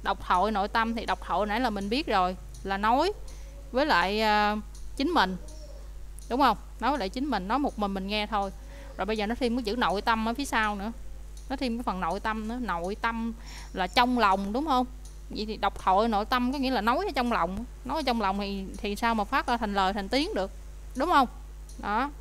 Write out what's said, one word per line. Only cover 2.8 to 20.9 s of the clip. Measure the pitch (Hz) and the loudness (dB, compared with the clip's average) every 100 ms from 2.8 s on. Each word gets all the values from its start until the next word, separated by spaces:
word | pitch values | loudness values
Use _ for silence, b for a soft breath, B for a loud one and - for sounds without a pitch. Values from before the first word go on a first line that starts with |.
| 214 254 349 415 - B B B - | 4 4 4 0 -10 B B B -4
với | 240 302 | 0 4
lại, | 185 180 208 | 4 4 2
à, | 220 214 208 214 208 - - - | 4 4 4 0 -4 -10 -10 -2
chính | 277 | 2
mình. | 302 185 180 - - - - - - - - - | 4 4 0 -8 -12 -12 -14 -14 -12 -12 -12 -4
Đúng | 247 | 4
không? | 262 208 - - | 4 4 -6 -2
Nói | 233 | 0
với | 285 | 0
lại | 196 | -2
chính | 254 294 | -2 -2
mình, | 214 185 | -2 0
nói | 254 | 0
một | 262 - | 0 0
mình | 202 | -2
mình | 196 190 | -2 -2
nghe | 214 208 | -2 0
thôi. | 214 196 - B B B - | 0 -2 -6 B B B -6
Rồi | 190 | -2
bây | 220 | 0
giờ | 202 | 0
nó | 233 | 0
thêm | 254 240 | 0 0
cái | |
chữ | 240 247 | 0 2
nội | 190 190 | 2 2
tâm | 220 226 220 | 2 2 2
ở | |
phía | - 277 | -2 0
sau | 240 214 202 | 2 2 0
nữa. | 208 233 - - - - - | -6 -6 -10 -10 -12 -12 -8
Nó | 262 | -4
thêm | 262 233 | -2 -2
cái | |
phần | 240 185 | -2 -2
nội | 170 196 | -2 -2
tâm | 226 220 220 | -2 -2 -4
nữa. | 247 | -4
Nội | 233 175 175 220 | -2 -2 -2 -2
tâm | 233 226 226 220 B B B | -2 -2 -4 -6 B B B
là | 185 180 | -2 2
trong | - 247 247 | 4 4 6
lòng, | 208 196 202 | 6 4 2
đúng | 226 311 | -2 2
không? | 254 247 - - - - | 2 2 -4 -14 -14 -10
Vậy | - 214 | -6 -6
thì | 208 | 0
độc | 202 - | -2 0
thoại | - 190 233 | 4 6 6
nội | 202 220 | 2 2
tâm | 254 247 | 2 2
có | 285 | 0
nghĩa | 262 | 0
là | 247 | 2
nói | 214 277 392 | 2 2 0
ở | 277 | 0
trong | 240 | 2
lòng. | 208 170 196 240 - 247 | 2 2 -2 -8 -10 -4
Nói | 302 | -2
ở | |
trong | 262 233 | 0 2
lòng | 196 196 | 0 0
thì, | 202 196 190 - | -2 -4 -6 -6
thì | 202 208 | -4 0
sao | 233 226 | 2 2
mà | |
phát | 202 277 294 | 2 0 0
ra | 233 | 0
thành | 220 | 2
lời, | 196 190 | 2 2
thành | 208 196 | 0 0
tiếng | 262 339 | 0 2
được, | 302 190 - - - - | -2 -2 -6 -14 -14 -10